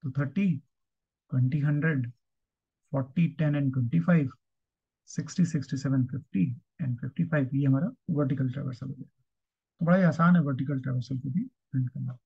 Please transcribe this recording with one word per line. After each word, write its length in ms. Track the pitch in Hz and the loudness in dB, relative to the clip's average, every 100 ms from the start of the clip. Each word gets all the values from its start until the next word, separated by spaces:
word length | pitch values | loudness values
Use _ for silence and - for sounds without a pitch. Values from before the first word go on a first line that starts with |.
तो 180 | 139 131 | -6 -4
थर्टी, 360 | 139 - 202 131 _ _ _ _ _ _ _ | -4 0 0 0 _ _ _ _ _ _ _
ट्वेंटी, 300 | 131 127 151 | 0 2 2
हंड्रेड, 500 | 147 147 160 143 120 - _ _ _ _ _ _ _ | 0 0 0 -2 -4 -10 _ _ _ _ _ _ _
फ़ोर्टी, 360 | 135 131 - 160 | -6 -4 0 0
टेन 320 | - 151 147 | 0 0 2
and 120 | 139 | 0
ट्वेंटी 280 | 131 120 165 | 0 0 0
फ़ाइव, 300 | 175 170 127 - _ _ _ _ _ _ _ | 4 2 2 -6 _ _ _ _ _ _ _
सिक्सटी, 380 | - 139 - | -8 -6 0
सिक्सटी 320 | 175 151 - 139 | 0 0 -4 -4
सेवन, 280 | 139 135 | 0 0
फिफ्टी 560 | 127 127 - 196 156 120 _ _ | 0 -4 -6 -2 -2 -2 _ _
and 180 | 135 120 | -6 -4
फिफ्टी 240 | 131 - | -8 -4
फ़ाइव, 260 | 170 156 131 | -2 0 0
ये 120 | 139 139 | 0 2
हमारा 240 | 135 185 - - | 2 0 -6 -4
वर्टिकल 420 | 147 139 139 131 | -2 0 0 -2
ट्रैवर्सल 340 | 135 135 127 135 | -4 -8 -8 -10
हो 80 | |
गया। 280 | 135 - _ _ _ _ _ _ _ | -12 -16 _ _ _ _ _ _ _
तो 60 | 165 | 2
बड़ा 100 | 185 | 6
ही 60 | |
आसान 340 | 175 156 170 175 | 4 4 6 6
है 60 | |
वर्टिकल 380 | 143 127 135 139 | 4 -2 -2 -2
ट्रैवर्सल 380 | 131 127 120 131 | -2 -4 -4 -6
को 120 | 135 | -4
भी 140 | 165 | -4
प्रिंट 440 | 254 _ _ 135 127 | -4 _ _ -4 -4
करना। 220 | - 127 127 | -4 -8 -10